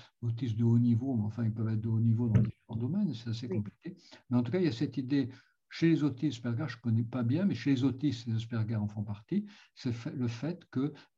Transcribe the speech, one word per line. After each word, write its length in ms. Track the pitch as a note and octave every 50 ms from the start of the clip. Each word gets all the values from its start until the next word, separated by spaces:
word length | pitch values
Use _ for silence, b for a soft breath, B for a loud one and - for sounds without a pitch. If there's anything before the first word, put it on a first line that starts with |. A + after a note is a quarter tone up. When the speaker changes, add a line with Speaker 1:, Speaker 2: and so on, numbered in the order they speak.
| B B _ -
Speaker 1:
autistes 360 | A#2+ A#2+ A2+ - C3+ A#2 G#2
de 60 | A2
haut 160 | A#2 A#2 A#2 A#2+
niveau, 380 | A#2+ A#2+ A#2 A2+ C3 C3+ B2+
mais 80 | A2 G#2
enfin, 200 | G#2+ - A#2 A2+
ils 80 | G#2+
peuvent 180 | A2 A#2 A2 A2
être 100 | A2 G#2+
de 80 | G#2 A#2
haut 100 | A2 A2
niveau 300 | A2+ A#2 A2+ A#2 B2 A#2
dans 120 | G#2+ -
différents 360 | G#2 G#2+ - _ _ - -
domaines, 360 | A2+ A#2+ B2+ F3 G#3 G#3 E3 A#2+
c'est 160 | A2+ A#2 A#2+
assez 180 | A2 A#2 C3 A#2
Speaker 2:
Oui. 80 | F#3
Speaker 1:
compliqué. 400 | G#2+ G#2 - - _ - F3 - B B B B B B -
Mais 60 | A#2+
en 80 | B2 A#2+
tout 80 | A#2
cas, 80 | D3 F#3+
il 40 | F3+
y 20 | D3
a 40 |
cette 240 | A2+ - D3+ C3+ -
idée, 320 | C#3+ B2 B2 C#3+ C#3 B2+ A#2 B B B B B B _ -
chez 180 | - - D#3+ E3
les 160 | D#3+ C#3 D3+
autistes 320 | C#3+ - - D#3+ D3 A#2+ - -
Asperger, 200 | A#2+ A#2 A#2 D#3 A#2+
je 120 | - -
connais 220 | - A#2+ A2 A2+
pas 220 | A#2 A#2 - B2+ A#2
bien, 200 | A#2 C3+ E3+ G3+
mais 120 | F#3+ C#3
chez 140 | - - C#3+
les 120 | C#3 A#2+
autistes, 460 | C#3 C3 A#2+ - D3+ D3 - - - A#2+
les 80 | A2+
Asperger 400 | A2+ A2+ - A#2 A2+ G#2+ G#2 A2+
en 100 | G#2+ G#2
font 160 | G#2 - A2
partie, 420 | G2+ G#2 G2+ - - - F3 G#3 G#3 B B B B B B
c'est 180 | - - B2+
fait, 200 | A#2 - - D3+ -
le 140 | B2+ B2 A#2
fait 360 | A#2 - C#3 D#3+ F#3 - - -
que 220 | - B2+ C#3 D3 D3 B B B B